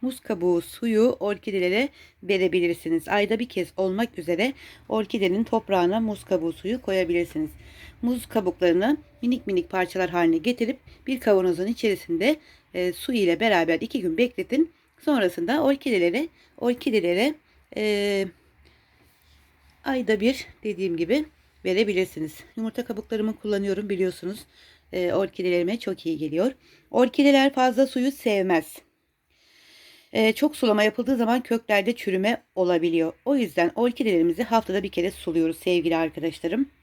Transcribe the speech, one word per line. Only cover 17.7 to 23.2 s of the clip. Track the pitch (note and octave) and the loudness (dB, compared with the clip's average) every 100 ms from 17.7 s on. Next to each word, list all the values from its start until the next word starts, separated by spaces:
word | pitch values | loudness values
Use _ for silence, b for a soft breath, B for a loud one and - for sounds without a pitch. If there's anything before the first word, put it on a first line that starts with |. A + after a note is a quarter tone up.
| - | -4
e, | G#3+ G#3 G3+ G3 F#3+ - _ _ b b b b _ _ _ _ _ _ _ _ | -2 0 0 -2 -4 -8 _ _ b b b b _ _ _ _ _ _ _ _
ayda | - C4 G#3+ G#3+ | -4 -2 0 2
bir | A3+ C4+ - - | 2 0 -6 -10
dediğim | G#3+ F3+ F#3+ E3+ | -8 -4 -4 -2
gibi | E3 C4+ D4+ _ _ _ | 0 0 0 _ _ _
verebilirsiniz. | F#3 F#3 G#3+ F#3 F#3 - D#3 - - - | -2 0 2 0 -2 -4 -10 -10 -16 -8
Yumurta | A3 A3 | -6 -6
kabuklarımı | B3 G#3+ - A3 | -8 -10 -6 -4